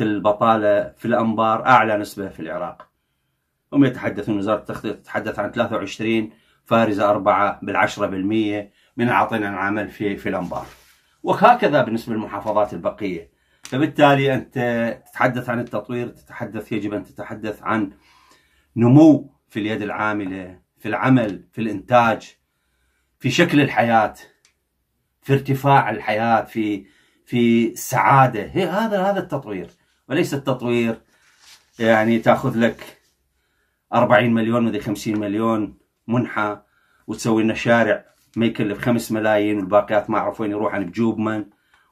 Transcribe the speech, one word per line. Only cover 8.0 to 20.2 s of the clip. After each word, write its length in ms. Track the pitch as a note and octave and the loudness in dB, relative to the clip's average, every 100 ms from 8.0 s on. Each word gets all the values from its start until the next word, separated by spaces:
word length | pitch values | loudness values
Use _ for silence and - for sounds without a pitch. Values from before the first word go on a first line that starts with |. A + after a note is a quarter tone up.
| G2+ | -4
بالمية 640 | F#2+ G2 A2 G#2+ G#2 G2+ _ _ - | -2 -2 0 -2 -4 -8 _ _ -4
من 100 | A#2+ | 0
العاطلين 360 | G2+ G#2+ A2+ | 0 0 -2
عن 100 | G2+ | -4
العمل 360 | F#2+ G2 G#2+ G2 | -4 -4 -4 -6
في، 280 | - G#2 F#2+ | -6 -6 -6
في 120 | G#2 | -6
الأنبار، 360 | F#2+ F2 F#2+ - - _ _ _ _ | -6 -6 -8 -12 -18 _ _ _ _
وهكذا 580 | F3 F#3 A3 A#3+ F3+ C#3+ | -4 4 6 6 4 2
بالنسبة 320 | A2+ A2+ - | 0 -4 -6
للمحافظات 600 | G#2+ G2+ G2+ A2 G#2 G#2 | -8 -6 -8 -4 -2 -2
البقية. 580 | F#2 G2+ - G2+ E2+ - _ _ _ | -4 -8 -6 -8 -8 -12 _ _ _
فبالتالي 680 | - C3 D3+ C#3 C#3+ C#3 C#3 | -6 -2 -2 2 4 4 2
أنت 200 | B2 - C3 A#2+ A#2 A#2 - _ | 0 -4 -4 -2 -2 -2 -6 _
تتحدث 440 | - B2+ B2 B2 | -2 -2 -2 -6
عن 100 | A#2+ | -6
التطوير، 480 | A#2+ G#2+ - B2 A#2+ | -6 -8 -8 -8 -8
تتحدث، 640 | - - - G#2+ G#2+ - | -12 -20 -12 -10 -10 -8
يجب 220 | A2 G2+ | -6 -4
أن 100 | G#2 | -6
تتحدث 600 | - - G#2 G#2+ G#2+ G#2 | -10 -16 -16 -12 -10 -8
عن 280 | - A2 G2 - _ _ _ _ _ _ _ A2+ | -4 -2 -4 -8 _ _ _ _ _ _ _ 2
نمو 580 | A#2+ C#3 D#3+ C3+ - _ _ | 6 8 10 6 2 _ _
في 120 | A2+ | -6
اليد 220 | G#2 G#2+ | -4 -4
العاملة، 800 | G2+ E2+ G#2+ G#2 | -6 -4 -4 -4